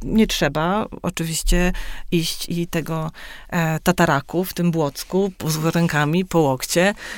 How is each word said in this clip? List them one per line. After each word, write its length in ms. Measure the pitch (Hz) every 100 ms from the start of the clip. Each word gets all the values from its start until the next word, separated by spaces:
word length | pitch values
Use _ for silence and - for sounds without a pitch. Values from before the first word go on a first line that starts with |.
nie 240 | - 220 214
trzeba 580 | - 156 143 165 202 214 -
oczywiście 720 | - - 165 160 - 175 180 180 - - -
iść 380 | 175 165 - -
i 180 | 170 170
tego, 440 | 170 170 160 160 - - - -
e, 300 | 180 160 160
tataraku 640 | - - 170 139 - 165
w 100 | 185
tym 180 | - 175
błocku 600 | 165 147 - - 185 196 185
po, 120 | 160
z 160 | 156 160 170
rękami 500 | 170 151 147 165 185
po 140 | 170
łokcie, 420 | 147 131 - 170 185 208 -